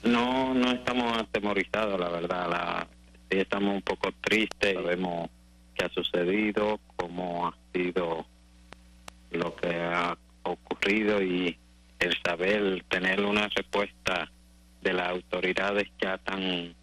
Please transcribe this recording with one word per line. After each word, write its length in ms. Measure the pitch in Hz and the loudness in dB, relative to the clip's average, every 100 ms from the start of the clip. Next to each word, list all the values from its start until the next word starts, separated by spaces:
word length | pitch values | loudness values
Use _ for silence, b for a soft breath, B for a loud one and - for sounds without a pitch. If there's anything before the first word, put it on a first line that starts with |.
No, 520 | 113 120 123 131 131 | 4 2 2 2 2
no 180 | 131 123 | 4 4
estamos 460 | 123 - 123 117 117 | 2 0 0 2 0
atemorizados, 800 | 107 107 104 98 92 104 110 95 | 0 0 2 0 0 0 2 0
la 80 | 87 | 0
verdad. 420 | 85 87 90 87 | -2 -2 -2 0
La, 380 | 87 87 87 85 - - - - | -2 -2 -4 -6 -14 -20 -20 -2
sí 80 | 95 | 0
estamos 380 | 95 101 101 98 | 0 0 2 0
un 60 | |
poco 320 | - 98 95 - | -2 -2 -4 -4
tristes. 540 | - 104 107 - 101 90 | 0 2 2 0 0 0
Sabemos 540 | 85 90 92 87 82 - - - - - | 0 0 -2 -4 -6 -10 -20 -20 -14 -4
qué 80 | |
ha 60 | 90 | -2
sucedido, 920 | - 85 90 87 104 107 104 104 107 - - | -2 -2 0 2 2 2 2 0 -2 -6 -8
cómo 520 | 87 87 90 87 87 | -6 -4 -4 -2 -4
ha 100 | - - | -6 -6
sido 520 | 92 90 90 85 80 - - - - - - - - - - - | -2 0 0 -2 -4 -8 -18 -20 -20 -20 -20 -20 -20 -20 -20 -8
lo 220 | 85 87 - | -4 -4 -2
que 180 | 87 85 | -2 0
ha 420 | 85 87 87 - - - | 0 0 0 -2 -10 -10
ocurrido 760 | - - - - - 107 107 104 | -6 -6 -6 -2 2 2 2 2
y 360 | 92 90 90 82 - - - - | 2 0 -2 -4 -18 -20 -20 -4
el 180 | 87 87 | -2 0
saber, 600 | 90 85 92 104 101 92 - | -2 0 2 2 2 0 -2
tener 360 | 92 92 95 101 | 0 2 2 2
una 240 | 104 104 | 2 0
respuesta 840 | 101 95 101 101 - - 90 76 - - - - - | -2 -2 -2 -2 -4 -2 -2 -4 -12 -20 -20 -20 -6
de 120 | 95 | -2
las 160 | 92 90 | 0 -2
autoridades 800 | 90 - 90 92 92 98 104 98 - | -4 -4 -2 0 0 0 0 -2 -4
ya 160 | 98 95 | -4 -2
tan 560 | - 95 92 90 85 85 | -4 -2 -2 -2 -4 -12